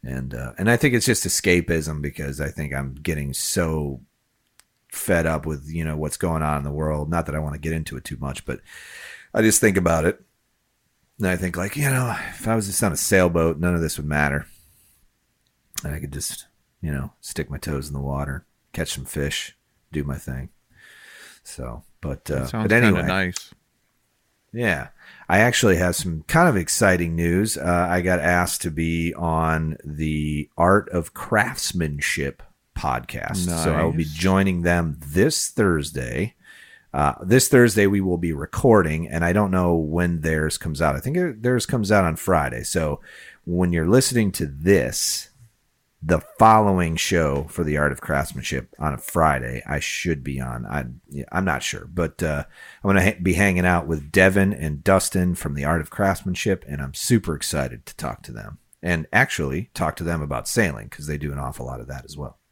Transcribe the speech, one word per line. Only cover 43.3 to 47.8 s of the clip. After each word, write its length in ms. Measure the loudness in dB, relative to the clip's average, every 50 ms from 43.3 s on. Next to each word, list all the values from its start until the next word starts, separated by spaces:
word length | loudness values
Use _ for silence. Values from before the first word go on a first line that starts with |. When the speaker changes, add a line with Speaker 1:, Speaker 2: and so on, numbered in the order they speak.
| -20 _ _
Speaker 1:
when 260 | -4 0 0 2 2
you're 160 | 2 0 2 6
listening 440 | 6 4 4 4 0 0 0 0 0
to 120 | -2 -6
this, 840 | -6 -6 -2 4 6 6 6 4 2 -2 -4 -4 -4 -4 -6 -8 -12 _ _ -20 _ _ _ _ _ _ _ _ _ _ _ -2
the 160 | 0 0 0 0 -6 2 6
following 560 | 8 8 10 8 6 6 4 2 2 0 0
show 480 | -2 -2 0 2 2 2 2 2 0 -4 -6
for 140 | -4 -4 -2
the 140 | 0 0
Art 140 | 2